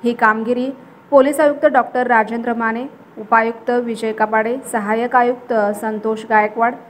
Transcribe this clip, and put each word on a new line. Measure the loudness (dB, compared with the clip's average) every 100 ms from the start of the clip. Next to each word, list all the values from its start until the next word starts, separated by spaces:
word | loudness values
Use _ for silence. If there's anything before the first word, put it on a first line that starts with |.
ही | -2
कामगिरी | 2 2 2 -2 -2 -4 -8 -20 -20 2
पोलीस | 4 4 4
आयुक्त | 2 4
डॉक्टर | 2 2 0 -2 2
राजेंद्र | 2 2 -4 -4
माने, | -2 -4 -4 -8 -14 -20 -18
उपायुक्त | 0 2 2 -4 -2 -2
विजय | -2 -6 -6
कपाडे, | -2 0 0 0 -6 -4
सहाय्यक | -6 -2 -2 2
आयुक्त | 2 2 -2 -2 0 0 -2
संतोष | -6 -4 -4 -6 0
गायकवाड | 0 0 0 -2 -2